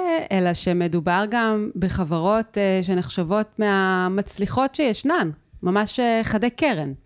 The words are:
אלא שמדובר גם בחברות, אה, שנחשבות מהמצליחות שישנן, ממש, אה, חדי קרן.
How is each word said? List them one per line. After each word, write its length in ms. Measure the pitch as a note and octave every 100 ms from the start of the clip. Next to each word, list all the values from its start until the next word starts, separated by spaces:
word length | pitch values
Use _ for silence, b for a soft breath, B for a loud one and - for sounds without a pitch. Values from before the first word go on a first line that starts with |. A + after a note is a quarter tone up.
| F4+ E4 -
אלא 220 | F#3+ F3+
שמדובר 680 | E3+ - F3 F3 E3+ E3 F3+ G#3
גם 400 | A#3+ A3+ G#3+ G#3+ F3+
בחברות, 840 | F3+ - D#3+ E3 F3 A3 A3 G#3
אה, 220 | G3 F#3+
שנחשבות 640 | F3+ F3+ C#3 F#3+ E3 G#3 G#3+ -
מהמצליחות 1160 | G#3 G3 F#3+ F#3 F#3 F#3+ G3+ - G3+ - C4+
שישנן, 560 | - C#4+ G3 C#4 F4 E3+ D3+ _ -
ממש, 380 | F#3 G3+ G#3+ -
אה, 200 | A#3+ A3+
חדי 260 | A3 G#3+ A#3+
קרן. 420 | A#3+ D4+ F3+ C#3 C#3